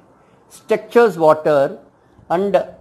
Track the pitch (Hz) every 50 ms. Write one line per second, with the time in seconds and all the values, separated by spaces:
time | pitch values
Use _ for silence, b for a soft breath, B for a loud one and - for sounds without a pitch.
0 | _ _ b b b b b b b _ - - _ - 220 214 - - - 240
1 | 240 220 170 165 160 156 151 156 - 160 151 139 139 143 202 - - _ b b
2 | b b b b _ - 160 175 196 202 185 175 - - - -